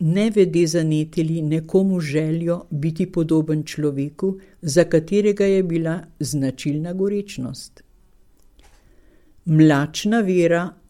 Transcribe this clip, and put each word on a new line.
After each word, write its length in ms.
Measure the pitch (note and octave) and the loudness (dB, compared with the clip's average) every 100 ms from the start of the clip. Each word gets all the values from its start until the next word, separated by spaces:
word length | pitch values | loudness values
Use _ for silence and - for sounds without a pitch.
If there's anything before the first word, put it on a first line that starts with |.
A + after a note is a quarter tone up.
nevede 640 | D#3+ F3 A3 G#3 F#3 D#3+ E3+ | 0 2 2 4 2 2 2
zanetili 760 | E3+ D#3+ D#3 D#3 F3 D#3+ E3 | 2 0 0 -2 -2 -2 -2
nekomu 580 | D3+ D#3 D#3+ F#3+ F#3+ F#3 | -2 -2 0 2 2 0
željo 600 | D3+ D3 D#3 E3 E3+ F3 - | -2 -2 -2 -2 -2 -4 -6
biti 360 | D3 D#3+ D#3+ F#3 | -4 -4 -2 -4
podoben 520 | F3+ D#3+ D#3+ D#3 D#3 | -2 0 0 0 -2
človeku, 760 | D3+ - D3+ C#3 C#3+ - F#3+ F#3+ - _ | -4 -4 -4 -2 -6 -4 -4 -4 -10 _
za 220 | E3+ C#3 | -2 2
katerega 600 | E3 E3 D#3+ G3+ G#3 G3+ | 4 2 2 0 2 2
je 180 | G3 F#3+ | 2 2
bila 380 | F3+ E3 D#3+ E3 - - | 0 -2 -2 -4 -8 -10
značilna 720 | C#3 D3 C3+ B2+ D3+ D3 E3 | -6 -2 -2 -4 -4 -4 -4
gorečnost. 920 | F3+ G3 G#3 G3+ - B2+ C3 - - - _ _ _ _ _ _ _ - _ _ _ _ _ _ _ | -4 -2 -2 -6 -8 -10 -10 -16 -20 -20 _ _ _ _ _ _ _ -20 _ _ _ _ _ _ _
Mlačna 760 | - D#3 D#3 C#3+ D3 D#3 G#3 A#3 | 2 6 6 4 0 -4 -2 0
vera 480 | G3 F3+ E3+ E3+ F3+ - - | 2 2 2 2 -2 -10 -8